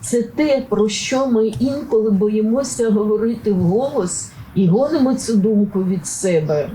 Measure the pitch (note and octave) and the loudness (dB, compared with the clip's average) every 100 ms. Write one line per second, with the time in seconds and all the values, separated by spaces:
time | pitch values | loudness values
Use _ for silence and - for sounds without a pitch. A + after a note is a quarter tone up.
0 | - A#3+ A3+ - D4+ C4+ - G3+ G#3+ - | -2 -2 -2 -2 2 2 0 0 0 0
1 | - C4 C4+ A3+ A3 G#3+ B3+ C#4 - A3 | -2 0 2 2 2 0 -2 -2 0 0
2 | A3 G3 G#3 G#3+ A3 B3 C4+ - A3+ G#3 | 2 2 2 0 0 0 -2 -2 0 2
3 | G#3+ G#3+ A#3 A3+ A3 F#3+ F3 G3+ C#4 C#4+ | 2 0 0 -2 -2 0 2 0 0 -2
4 | F3+ - - - - - F#3 G3 D4 D#4+ | -4 -6 -10 -16 -6 0 2 2 2 2
5 | C4 B3+ - A3+ G3 G#3 G3+ F#3+ F#3 F#3 | 2 0 0 2 2 2 0 -2 -2 -2
6 | - - F#3+ E3 D3+ D3+ C#3 | -4 -4 0 0 0 -2 -2